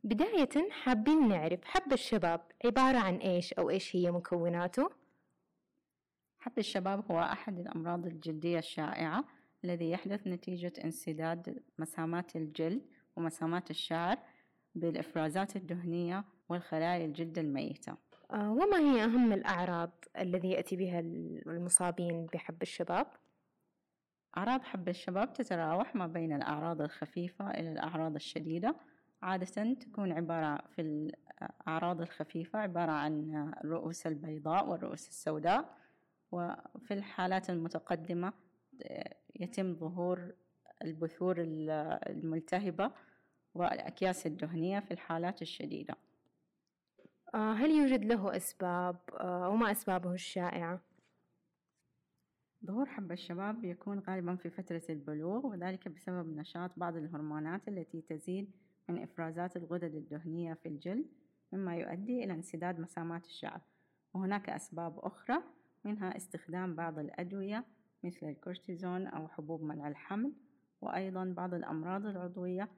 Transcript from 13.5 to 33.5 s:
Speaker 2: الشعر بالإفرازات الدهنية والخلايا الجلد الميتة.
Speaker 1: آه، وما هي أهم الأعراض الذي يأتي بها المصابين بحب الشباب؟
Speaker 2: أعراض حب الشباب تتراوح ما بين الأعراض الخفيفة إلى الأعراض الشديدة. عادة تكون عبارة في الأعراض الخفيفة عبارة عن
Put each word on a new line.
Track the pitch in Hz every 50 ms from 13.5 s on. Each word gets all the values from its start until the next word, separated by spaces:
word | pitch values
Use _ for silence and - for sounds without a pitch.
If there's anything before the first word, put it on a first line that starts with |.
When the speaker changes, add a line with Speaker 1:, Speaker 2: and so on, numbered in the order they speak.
| 170 180 180 -
Speaker 2:
الشعر | 156 - - - 165 165 170 180 220 - - - - _ _ _ _ _ _ _ _
بالإفرازات | 170 170 170 160 - 160 - - 165 156 156 151 190 196 202 -
الدهنية | 196 185 160 175 175 175 175 165 175 175 170 180 196 202 - _ _ _ -
والخلايا | 175 175 175 - 160 160 160 170 180 175 165
الجلد | 156 147 165 170 165 160 175
الميتة. | 160 147 139 135 - - 143 - - - - - _ _ - - - _
Speaker 1:
آه، | - 214 208 208
وما | 220 254 359 415 403
هي | 349 302 285 262 233 214
أهم | 233 226 254 247 226 202
الأعراض | 196 - - 190 175 180 180 175 170 170 170 - _ - - _ -
الذي | 185 180 180 185 175 185
يأتي | 185 - 180 - 190
بها | 180 190 180 175 170
المصابين | 165 165 170 160 165 165 160 156 - 156 165 170 175 175 - - 180 175 170 - 175 170 170 170 165
بحب | 165 - 165 - - 165 170
الشباب؟ | 165 - - - 175 - 175 196 - - - - _ _ _ _ _ _ _ _ _ _ _ _ _ _ _ _ _ _ _ _ _ _ -
Speaker 2:
أعراض | 180 190 233 254 262 254
حب | - - 190 175 180
الشباب | 180 - - - 180 190 220 277 -
تتراوح | - 240 - 185 170 165 156 165 185 214 - -
ما | 220 180
بين | 165 165 175 165 165 147
الأعراض | 143 - - 151 151 156 170 170 151
الخفيفة | 147 151 - - - - - 175 175 180 - - 196 196
إلى | - - 165 165
الأعراض | 156 - - 156 170 156 160 160 151
الشديدة. | 147 - - - - 151 160 160 175 180 240 320 - - - - _ _ _ _ _
عادة | - 185 190 185 180 180 - 208 214 226 262
تكون | 254 - - - - 202 185
عبارة | 160 160 170 160 170 165 160 151 147 - - - -
في | -
الأعراض | 160 156 151 151 151 156 - - _ - - - - - - _ - - 160 160 170 175 180 160
الخفيفة | 170 170 - - 156 - - 165 165 175 - 214
عبارة | 214 190 170 175 175 160
عن | 156 147 147 151 156 151 151 156 156 151 147 151